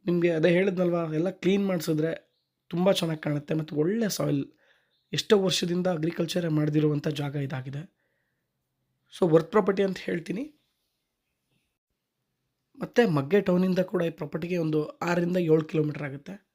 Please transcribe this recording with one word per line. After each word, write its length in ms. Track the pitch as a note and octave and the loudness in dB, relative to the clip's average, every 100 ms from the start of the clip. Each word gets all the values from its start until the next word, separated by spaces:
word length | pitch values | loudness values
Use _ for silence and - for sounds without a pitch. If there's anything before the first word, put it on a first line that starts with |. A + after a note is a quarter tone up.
| F#3 | 0
ನಿಮಗೆ 260 | F3 E3+ | 2 2
ಅದೇ 180 | D#3+ E3 | 4 4
ಹೇಳಿದ್ನಲ್ವಾ, 640 | F3 G3 F3+ F3+ E3+ E3 | 4 2 0 0 0 -2
ಎಲ್ಲ 160 | D#3 F3+ | -2 -2
ಕ್ಲೀನ್ 360 | F#3 F3 G3 G3 | -2 0 2 0
ಮಾಡಿಸಿದ್ರೆ 680 | F3+ D#3 D#3 D#3+ - _ _ _ _ _ | -2 -2 -2 -2 -4 _ _ _ _ _
ತುಂಬ 220 | E3+ F#3 | 0 2
ಚೆನ್ನಾಗಿ 300 | F#3 E3 D#3 | 2 -2 -4
ಕಾಣುತ್ತೆ 320 | D#3 D3 C#3+ | -2 -4 -2
ಮತ್ತು 220 | D#3 D#3 D3 | -4 -2 -2
ಒಳ್ಳೆ 340 | D#3+ A3 A3 | 0 0 -2
ಸಾಯಿಲ್, 360 | - D3 C#3+ - _ _ _ _ _ _ | -2 -2 -2 -4 _ _ _ _ _ _
ಎಷ್ಟೋ 260 | D3+ - G#3 | -8 2 2
ವರ್ಷದಿಂದ 480 | F#3 - F3+ F3 F3+ | 4 -2 -2 -2 -2
ಅಗ್ರಿಕಲ್ಚರೇ 600 | E3+ D#3+ F3+ E3+ F3+ E3+ | -2 -4 -4 -4 -2 -2
ಮಾಡ್ದಿರುವಂಥ 600 | D3+ D3+ D3+ D3+ D3 D#3 | 0 2 2 2 0 -4
ಜಾಗ 280 | C#3+ C#3+ C#3+ | -6 -6 -6
ಇದಾಗಿದೆ. 560 | C#3 C#3+ C3 C#3 F3+ _ _ _ _ _ _ _ _ _ _ _ _ - | -6 -8 -8 -12 -14 _ _ _ _ _ _ _ _ _ _ _ _ -2
So, 120 | F3+ | 4
ವರ್ತ್ 200 | D#3+ D#3+ | 4 4
ಪ್ರಾಪರ್ಟಿ 320 | G#3+ G3+ G3 | 0 2 0
ಅಂತ 140 | G3 F#3 | 0 -2
ಹೇಳ್ತೀನಿ. 580 | - F3+ E3 F3+ D4+ _ _ _ _ _ _ _ _ _ _ _ _ _ _ _ _ _ _ _ _ _ _ - | -6 -6 -6 -8 -8 _ _ _ _ _ _ _ _ _ _ _ _ _ _ _ _ _ _ _ _ _ _ -12
ಮತ್ತು 320 | F3+ - A3+ | 0 2 4
ಮಗ್ಗೆ 300 | D3 C3+ G3+ | 2 4 2
ಟೌನಿಂದ 380 | G3 F3+ F#3 F#3 | 4 2 4 2
ಕೂಡ 220 | F3+ F#3 | 0 0
ಈ 80 | E3+ | -2
ಪ್ರಾಪರ್ಟಿಗೆ 480 | D#3+ D3 E3 E3+ F3+ | -4 -8 -6 -4 -2
ಒಂದು 280 | D#3+ D3+ D3+ | 0 0 -2
ಆರರಿಂದ 520 | - E3+ F3 F3 F3+ | -6 -2 0 0 0
ಏಳು 260 | D#3+ D#3+ | 4 4
ಕಿಲೋಮೀಟರ್ 400 | D#3 D#3 D3+ D3 | 4 0 0 -4
ಆಗುತ್ತೆ. 440 | D3 C#3 - G3 _ | -10 -10 -14 -18 _